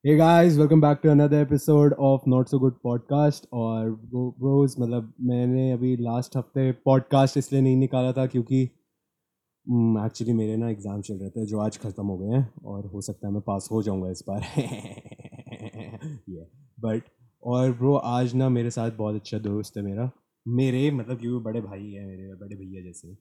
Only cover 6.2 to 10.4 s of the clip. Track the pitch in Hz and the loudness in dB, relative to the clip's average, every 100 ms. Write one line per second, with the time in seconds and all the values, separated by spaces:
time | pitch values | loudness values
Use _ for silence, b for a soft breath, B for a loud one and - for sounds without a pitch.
6.2 | 127 135 - 139 131 123 - 135 120 139 | -4 -8 -6 -2 -2 0 4 4 4 2
7.2 | 135 143 - 139 131 131 131 131 127 127 | 4 0 -2 2 2 2 2 0 -2 -2
8.2 | 131 127 113 131 127 _ _ _ _ _ | -2 -2 0 0 0 _ _ _ _ _
9.2 | _ _ _ _ - 120 113 110 107 - | _ _ _ _ -2 2 2 0 -2 -6
10.2 | 113 110 | -2 -2